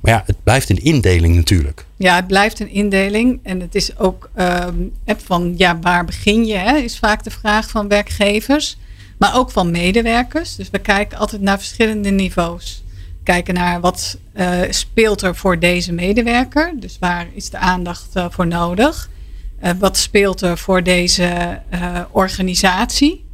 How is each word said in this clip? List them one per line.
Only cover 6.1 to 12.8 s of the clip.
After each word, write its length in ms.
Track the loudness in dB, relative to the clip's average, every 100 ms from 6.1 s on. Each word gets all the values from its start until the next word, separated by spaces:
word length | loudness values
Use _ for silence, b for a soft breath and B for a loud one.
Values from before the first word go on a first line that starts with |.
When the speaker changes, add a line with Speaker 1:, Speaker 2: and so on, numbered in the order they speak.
| -2 2 2 2
Speaker 2:
je, 100 | 0
hè, 200 | 2 2
is 200 | 0 -2
vaak 260 | 0 0
de 80 | -4
vraag 380 | -4 0 0 0
van 180 | -4 0
werkgevers. 880 | 0 0 0 0 0 0 0 0 -10 b b b b
Maar 180 | 2 2
ook 140 | 0
van 200 | 0 0
medewerkers. 840 | 0 2 2 2 0 0 -4 -6 -10
Dus 140 | -8
we 80 | -6
kijken 380 | 0 0 -2 -4
altijd 240 | -4 0
naar 160 | 0 0
verschillende 520 | -4 0 0 0 0
niveaus. 760 | 0 0 0 -2 -4 -12 -12